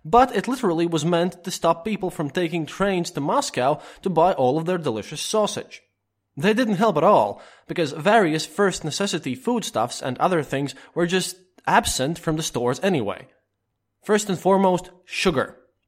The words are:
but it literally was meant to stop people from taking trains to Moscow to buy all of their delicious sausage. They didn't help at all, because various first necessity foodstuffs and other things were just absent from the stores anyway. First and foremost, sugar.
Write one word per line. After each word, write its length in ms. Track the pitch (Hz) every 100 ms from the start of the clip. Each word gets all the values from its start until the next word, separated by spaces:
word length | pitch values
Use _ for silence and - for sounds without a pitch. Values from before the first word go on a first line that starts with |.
| 156
but 300 | 233 262 190
it 120 | 202
literally 380 | 262 196 165 170
was 180 | 165
meant 400 | 160 170 180 -
to 60 | 185
stop 340 | - 170 165
people 280 | 220 202 180
from 180 | - 147
taking 380 | 190 165 170 147
trains 420 | - 202 180 165
to 120 | 147
Moscow 600 | 147 254 - - 127 151 - -
to 60 | 196
buy 220 | 165 175
all 260 | 135 127 156
of 80 | 165
their 100 | 185
delicious 420 | 151 107 - -
sausage. 640 | - 220 208 - - - _ _ _ _ _ -
They 180 | 185
didn't 220 | 226 226 180
help 220 | 214 151
at 60 |
all, 380 | 180 170 104 98 - - -
because 240 | 160 147
various 540 | 156 165 226 175 156 -
first 380 | - 196 -
necessity 520 | 156 - 202 165 139 127
foodstuffs 640 | - 240 - 110 120 -
and 160 | 131 123
other 240 | 170 170
things 300 | 135 139 139 - - 160
were 100 | 170
just 320 | 185 170 - _ _ -
absent 500 | 196 233 - 135 170
from 200 | - 156
the 60 |
stores 360 | 156 127 120 127
anyway. 460 | 196 160 101 92 - _ _ _ _ _ _ _
First 260 | - 208 214
and 100 | 180
foremost, 500 | 185 196 190 180 - - -
sugar. 520 | - 190 135 - - _ _